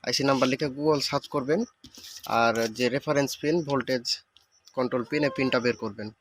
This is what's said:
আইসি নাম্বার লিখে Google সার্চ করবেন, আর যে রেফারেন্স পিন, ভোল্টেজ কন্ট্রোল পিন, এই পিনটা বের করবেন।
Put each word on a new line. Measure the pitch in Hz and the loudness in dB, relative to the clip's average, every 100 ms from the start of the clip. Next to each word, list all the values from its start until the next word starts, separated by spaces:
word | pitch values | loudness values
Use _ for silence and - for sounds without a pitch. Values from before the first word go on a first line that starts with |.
আইসি | - 123 | -2 0
নাম্বার | 139 135 131 | 2 4 4
লিখে | 135 151 131 | 2 -2 0
Google | 151 151 | 2 2
সার্চ | - 143 - | 0 -4 -2
করবেন, | 147 131 165 240 _ - - - - - | -4 0 -2 -2 _ -20 -20 -18 -16 -2
আর | 113 117 113 113 | 2 4 2 -2
যে | 110 123 | 0 0
রেফারেন্স | 135 151 143 139 - | 0 0 0 0 -2
পিন, | 151 170 | 0 0
ভোল্টেজ | 143 139 120 131 117 - _ _ _ _ _ | 0 -2 0 -2 -2 -6 _ _ _ _ _
কন্ট্রোল | - 127 127 | -4 -2 -2
পিন, | 113 147 | -2 0
এই | 147 - | 0 2
পিনটা | 131 123 | 2 2
বের | 120 117 | 2 0
করবেন। | 110 104 107 - | -6 -8 -12 -12